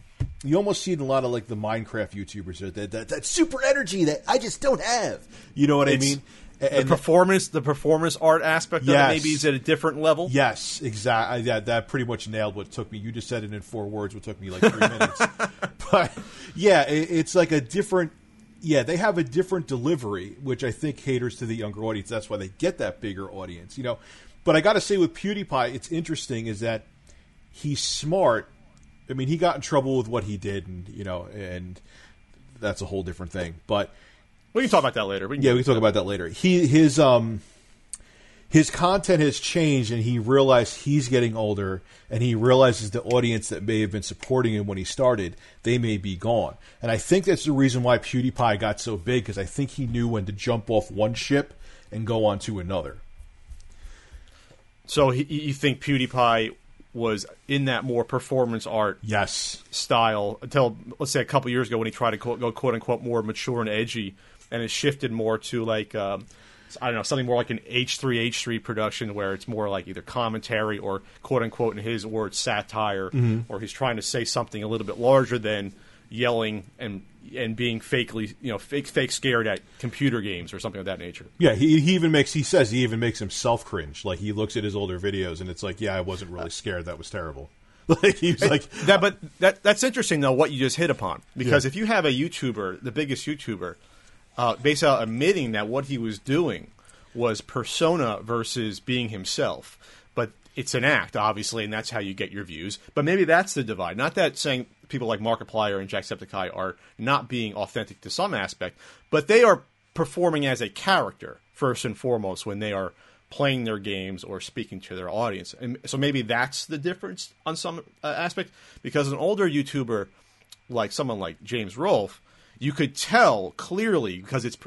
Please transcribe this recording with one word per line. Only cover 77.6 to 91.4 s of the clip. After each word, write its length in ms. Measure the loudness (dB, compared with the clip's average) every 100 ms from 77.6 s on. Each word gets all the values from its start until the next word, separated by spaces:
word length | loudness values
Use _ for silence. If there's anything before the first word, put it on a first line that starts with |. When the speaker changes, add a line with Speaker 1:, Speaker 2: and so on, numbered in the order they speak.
| -2 -4
Speaker 2:
fakely, 540 | -2 -2 -2 -4 -8 -8
you 100 | -8
know, 80 | -8
fake, 280 | -6 -6 -4
fake 260 | -2 -2
scared 340 | -2 0 2 2
at 140 | -2 -6 -12
computer 420 | -10 -2 0 0
games 340 | -2 -6 -10
or 40 | -10
something 200 | -8 -8
of 80 | -8
that 120 | -8
nature. 280 | -10 -14 -14 4
Speaker 1:
Yeah, 160 | 4
he, 260 | 6 6 6
he 140 | 6
even 160 | 4 4
makes, 220 | 4 2
he 100 | 0
says 280 | 2 4 4
he 120 | 2
even 160 | 0 0
makes 200 | -2 -2
himself 460 | -6 -2 0 0
cringe. 400 | -2 -8 -8 -8
Like, 140 | -6 -4
he 140 | -4
looks 240 | -2 -2 -2
at 80 |
his 100 | -4
older 240 | -4 -4 -2
videos 420 | -2 -2 -4 -6
and 100 | -10
it's 120 | -8
like, 180 | -8 -6
"Yeah, 140 | -4
I 60 | -4
wasn't 300 | -4 -8 -10
really 200 | -10 -10
scared. 360 | -8 -8 -6 -8
That 120 | -12
was 120 | -10
terrible." 400 | -10 -10 -12 -16
<laughs> 40 | _ _ _ 0 4
Like, 140 | 4 4
he 160 | 0
was 100 | 2
Speaker 2:
And 80 | 2
Speaker 1:
like 180 | 2 -2 0
Speaker 2:
that, 160 | 4 6
but 160 | 4 0 -10 2
that, 240 | 2 4
that's 200 | 4 4
interesting, 380 | 2 0 0 2
though, 120 | 4
what 180 | 4 4
you 80 | 2
just 180 | 0 2
hit 140 | 0
upon. 320 | 0 -4 -6 -10
Because 300 | -4